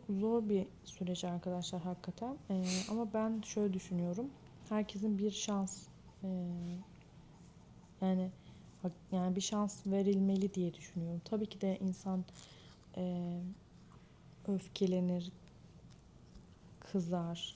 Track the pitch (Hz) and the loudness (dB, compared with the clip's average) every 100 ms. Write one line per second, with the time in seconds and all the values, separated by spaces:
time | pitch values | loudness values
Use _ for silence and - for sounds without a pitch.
0 | - 196 214 233 214 202 196 - - - | 0 2 4 4 4 2 2 -6 -18 -6
1 | 180 180 180 175 180 180 175 180 175 180 | -2 -2 -2 -2 -2 -2 -2 -4 -4 -4
2 | - - 233 285 - 190 185 185 208 220 | -6 -6 -6 -6 -2 0 2 0 0 0
3 | 226 220 220 226 - - 208 185 - 175 | 0 2 2 0 -2 2 2 2 0 0
4 | 175 180 269 - - - - 214 202 196 | 0 0 -4 -6 -18 -18 -2 0 0 0
5 | 214 202 208 196 - 202 190 - - - | 0 2 2 0 0 0 0 -4 -12 -18
6 | - - 190 185 175 175 175 180 196 - | -20 -8 -4 -2 -2 -4 -4 -6 -10 -18
7 | - - - - - - - - - - | -20 -20 -20 -20 -20 -20 -20 -20 -20 -2
8 | 190 185 185 - - - - - 180 - | 2 2 2 -4 -16 -20 -20 -6 -6 -6
9 | - 190 180 185 - 208 208 - 196 196 | -2 0 2 2 2 2 0 0 0 4
10 | 196 196 196 196 196 185 175 - - 180 | 6 6 6 6 2 2 0 -2 -8 -4
11 | 165 170 - 220 208 - 196 185 190 180 | -2 -4 -2 -2 -2 0 0 2 0 -2
12 | 190 185 180 - - - - - - - | -2 -2 -2 -10 -18 -20 -20 -20 -12 -4
13 | 180 175 175 175 180 196 - - - - | -2 -2 -2 -4 -6 -8 -16 -20 -20 -20
14 | - - - - - 196 - - 190 185 | -20 -20 -20 -10 0 0 0 2 4 4
15 | 180 180 175 - - - - - - - | 4 2 -2 -8 -20 -20 -20 -20 -20 -20
16 | - - - - - - - - - 196 | -20 -20 -20 -20 -20 -20 -20 -20 -2 0
17 | 170 175 170 170 - | 2 0 0 -4 -6